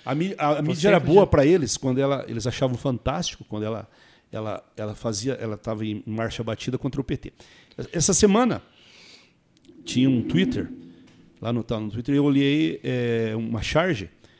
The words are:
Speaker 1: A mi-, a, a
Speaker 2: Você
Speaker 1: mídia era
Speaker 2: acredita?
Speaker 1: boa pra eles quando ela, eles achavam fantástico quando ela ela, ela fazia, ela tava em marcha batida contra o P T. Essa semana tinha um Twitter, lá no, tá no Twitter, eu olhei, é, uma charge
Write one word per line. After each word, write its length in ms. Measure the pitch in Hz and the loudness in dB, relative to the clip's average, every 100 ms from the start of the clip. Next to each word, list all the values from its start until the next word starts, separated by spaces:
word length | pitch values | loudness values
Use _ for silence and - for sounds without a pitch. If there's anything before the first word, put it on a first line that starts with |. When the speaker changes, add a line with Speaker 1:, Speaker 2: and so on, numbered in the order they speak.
Speaker 1:
A 100 | - 143 | -4 -2
mi-, 180 | 185 - | -2 -2
a, 120 | 147 | 0
a 60 | |
Speaker 2:
Você 80 | 147 | 0
Speaker 1:
mídia 260 | 151 175 196 | 0 2 4
era 80 | 185 | 4
Speaker 2:
acredita? 180 | 131 | 6
Speaker 1:
boa 120 | 185 190 | 6 6
pra 180 | 151 139 | 6 6
eles 300 | 180 131 - | 4 2 -2
quando 220 | 135 127 | -2 0
ela, 260 | 139 135 - | 0 -2 -4
eles 180 | 117 | -6
achavam 320 | 120 - 131 120 | -4 -2 -2 0
fantástico 680 | 143 120 127 160 175 - | -2 -2 -2 -4 -4 -8
quando 200 | - 104 | -10 -6
ela 240 | 107 110 104 _ _ _ _ | -6 -6 -10 _ _ _ _
ela, 320 | 110 107 95 - - | -10 -8 -8 -12 -10
ela 180 | 107 | -10
fazia, 400 | 104 117 101 127 | -6 -6 -4 -4
ela 220 | 123 113 104 | -4 -6 -8
tava 280 | - 107 | -6 -6
em 180 | 110 104 - | -4 -6 -6
marcha 360 | 110 113 - | -6 -6 -6
batida 340 | 113 110 - 123 | -6 -6 -4 -4
contra 240 | 139 139 | -4 -6
o 40 | |
P 120 | - 143 | -4 -6
T. 160 | - - - - _ - - | -8 -18 -20 -20 _ -14 -8
Essa 200 | 170 185 | 0 2
semana 500 | 185 208 208 247 117 - _ - - - - _ _ _ _ - - | 6 6 6 2 0 -8 _ -20 -20 -20 -20 _ _ _ _ -20 -18
tinha 260 | - 123 131 | -6 0 2
um 120 | 123 | 2
Twitter, 480 | 110 165 190 101 82 - - - - - - _ | 2 2 2 0 -6 -10 -20 -20 -20 -20 -20 _
lá 120 | 113 | -4
no, 100 | 120 | -4
tá 160 | 104 113 | -4 -6
no 120 | 107 | -6
Twitter, 240 | 113 120 | -6 -2
eu 100 | 143 | 2
olhei, 560 | 143 139 139 151 160 - | 4 4 4 2 0 -2
é, 520 | 131 127 120 113 113 113 | -4 -2 0 0 -2 -2
uma 260 | 113 113 | -4 -6
charge 480 | - 156 185 117 87 _ _ | -2 0 0 -2 -6 _ _